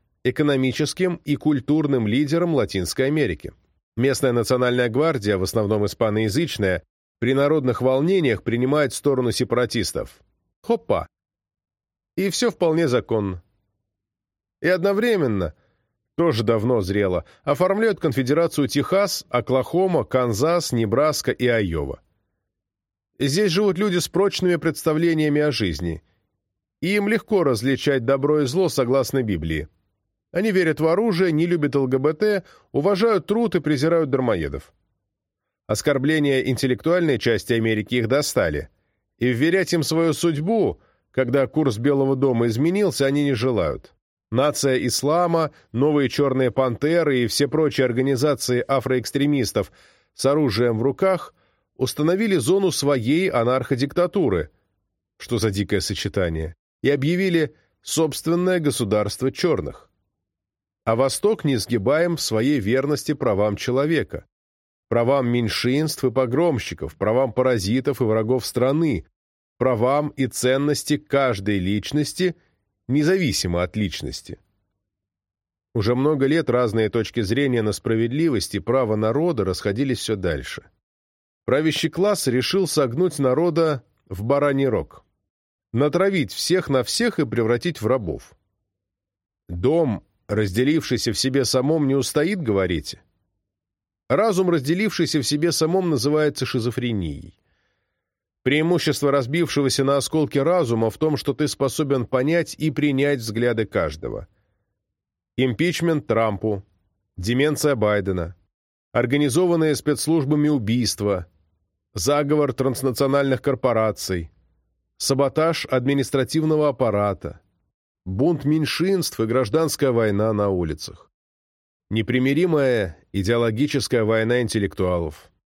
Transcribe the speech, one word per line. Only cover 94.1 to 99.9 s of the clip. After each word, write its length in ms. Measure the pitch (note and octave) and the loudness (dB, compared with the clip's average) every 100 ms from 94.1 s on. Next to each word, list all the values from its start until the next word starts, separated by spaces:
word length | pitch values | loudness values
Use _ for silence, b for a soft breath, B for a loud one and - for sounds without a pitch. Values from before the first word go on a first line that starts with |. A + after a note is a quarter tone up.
| C#3 A3+ F#3 F#3 | 0 2 2 2
разделившийся 720 | E3+ C3 F3 G#3+ - D#3 D#3 | 0 0 0 0 -2 -2 0
в 60 | B2 | -2
себе 240 | D3 E3 | -2 0
самом, 400 | D3+ D#3+ F#3 F3+ | 0 0 0 0
называется 560 | C#3+ B2 D3+ D3+ - B2+ | 0 0 2 0 -2 -4
шизофренией. 880 | C3 A2+ A#2+ B2 A2 E2+ C#2+ F2 - _ _ _ _ _ _ _ _ _ _ | -2 -4 -4 -4 -4 -4 -8 -14 -20 _ _ _ _ _ _ _ _ _ _
Преимущество 720 | - D3 E3 E3+ - C#3 C#3+ | 0 2 2 2 0 0 2
разбившегося 720 | A#2+ A#2 D#3+ E3 - C#3 - | 0 0 -2 0 0 0 0
на 140 | C3+ | 0